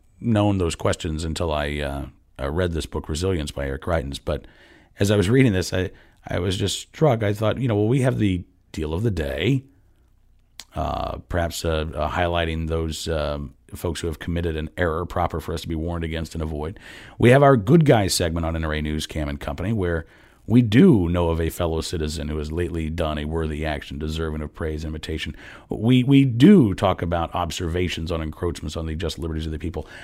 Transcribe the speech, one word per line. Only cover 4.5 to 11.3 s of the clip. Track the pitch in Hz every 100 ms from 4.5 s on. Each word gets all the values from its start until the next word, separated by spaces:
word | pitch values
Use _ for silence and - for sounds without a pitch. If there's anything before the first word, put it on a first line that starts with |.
| - - - _ -
as | 101
I | 104
was | 95
reading | 131 131
this, | 92 85
I, | 92 87 - _ _ -
I | 98
was | 98 98
just | 98 -
struck. | - - 156 113
I | 101
thought, | 104 107 -
you | 127
know, | 104
well, | 107
we | 135
have | 127 120
the | 104 90 - _ _
deal | - 76
of | 82
the | 113
day, | 87 71 67 98 135 - _ _ _ _ _ _ _ _ - - -
uh, | 73 65 - -
perhaps, | -